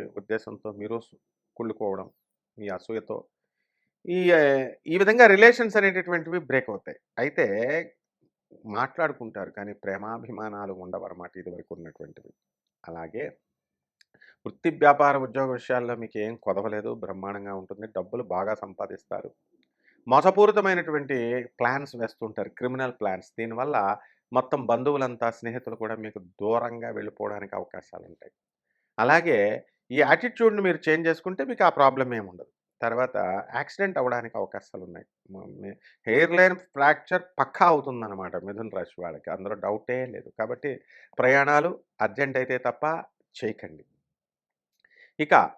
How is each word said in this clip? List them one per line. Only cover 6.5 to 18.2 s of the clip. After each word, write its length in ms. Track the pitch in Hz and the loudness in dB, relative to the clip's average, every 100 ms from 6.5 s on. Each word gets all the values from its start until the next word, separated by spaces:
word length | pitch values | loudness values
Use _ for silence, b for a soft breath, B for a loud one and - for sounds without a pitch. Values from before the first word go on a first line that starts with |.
| 131 127 | -2 -2
అవుతాయి. 280 | 101 - 73 _ - | -10 -12 -18 _ -6
అయితే 280 | 139 147 117 101 123 160 165 _ _ _ _ _ _ - 110 | -4 0 0 0 -2 -4 -6 _ _ _ _ _ _ -20 -10
మాట్లాడుకుంటారు 800 | 104 135 - 156 - 117 101 92 | -4 -4 -2 -4 -4 -12 -10 -12
కానీ 220 | - 101 | -10 -14
ప్రేమాభిమానాలు 1000 | 101 101 95 104 117 - 123 107 101 101 | -10 -8 -6 -8 -12 -12 -10 -10 -10 -10
ఉండవన్నమాట 580 | 92 90 92 95 87 90 92 | -12 -10 -10 -10 -14 -16 -14
ఇదివరకు 360 | 90 90 - | -14 -14 -14
ఉన్నటువంటివి. 580 | 82 82 - 73 - - _ _ _ _ _ | -16 -16 -18 -20 -20 -20 _ _ _ _ _
అలాగే 400 | - 82 82 110 147 - _ _ _ _ _ _ _ b b b | -16 -14 -12 -10 -12 -14 _ _ _ _ _ _ _ b b b
వృత్తి, 300 | 110 - 170 147 | -16 -6 -6 4
వ్యాపార, 380 | 147 143 143 139 | 6 8 4 4
ఉద్యోగ 300 | 131 131 131 | -2 -4 -4
విషయాల్లో 420 | 123 - 123 120 117 | -4 -2 -2 -2 -8
మీకు 200 | 113 107 | -8 -6
ఏం 160 | 107 117 | -6 -6
కొదవలేదు, 540 | 104 92 107 107 113 | -4 -4 -2 -6 -6
బ్రహ్మాండంగా 600 | 117 98 95 98 101 101 | -8 -10 -10 -10 -10 -10
ఉంటుంది. 320 | 98 92 101 107 | -12 -12 -14 -10
డబ్బులు 360 | 95 92 117 | -8 -8 -8